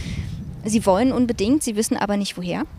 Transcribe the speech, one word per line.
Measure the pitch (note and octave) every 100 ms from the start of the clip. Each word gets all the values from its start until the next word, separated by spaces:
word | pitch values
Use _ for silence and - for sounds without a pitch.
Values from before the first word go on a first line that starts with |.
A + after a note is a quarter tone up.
| - - - - - -
Sie | G#3+ G#3+ G3+
wollen | F#3 C4
unbedingt, | A#3+ A#3+ A3+ G3+ D4+
sie | B3 G#3
wissen | A#3 B3
aber | G3+ G3+
nicht | G3 -
woher | F3+ E3 C#4+